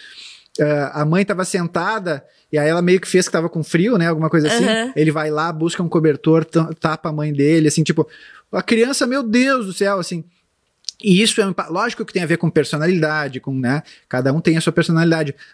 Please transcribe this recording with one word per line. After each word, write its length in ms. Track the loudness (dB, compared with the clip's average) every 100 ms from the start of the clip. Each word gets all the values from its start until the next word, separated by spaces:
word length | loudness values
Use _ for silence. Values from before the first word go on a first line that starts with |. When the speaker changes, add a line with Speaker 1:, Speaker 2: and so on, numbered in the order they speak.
| -20 -20 -20 -20 _ -4
Speaker 1:
Ah, 420 | 0 0 -2 -2
a 40 | 0
mãe 180 | 0
tava 220 | 0 -2 -4
sentada, 760 | -4 -4 -4 -4 -4 -4 -6 -8 _ -6
e 60 | 0
aí 100 | 0
ela 140 | 2
meio 180 | 2 2
que 80 | 2
fez 200 | 0 2
que 40 |
tava 160 | 0 -2
com 160 | -4
frio, 340 | -2 0 2 2
né? 100 | 2
Alguma 220 | 0 2
coisa 200 | 2 2
assim. 160 | 2 2
Speaker 2:
Aham. 260 | 0 -2
Speaker 1:
Ele 160 | 0 0
vai 200 | 0 -2
lá, 220 | -2 -4
busca 280 | -2 -4 -2
um 60 | -2
cobertor, 560 | 2 2 2 2 2
ta-, 300 | 2 0 -2 -4
tapa 300 | -4 -4 -6
a 40 |
mãe 180 | -4 -4
dele, 380 | 0 2 4 4
assim, 120 | 2
tipo, 240 | 0 0 -2 -6 -20 -20 _
a 100 | -6
criança, 460 | 0 2 2 0 -2
meu 160 | -2
Deus 440 | 0 2 2 0 -2
do 40 |
céu, 240 | -4 -2 -2
assim. 280 | -4 -8 -12 _ _ _ _ _ -14 -6
E 160 | 2 4
isso 220 | 4 2
é 40 | -2
um 20 |
impa-, 180 | -2 -6
lógico 380 | -4 -4 -4 -6
que 80 |
tem 80 | -4
a 60 | -2
ver 100 | 0
com 100 | 0
personalidade, 920 | 0 0 -2 0 2 0 -2 -4 -8
com, 120 | -8 -4
né? 240 | -2 -2 -6 -20 -6
Cada 240 | -2 0
um 80 | 0
tem 160 | 0 0
a 60 |
sua 100 | 0
personalidade. 640 | 0 0 2 2 0 -2 -8 -16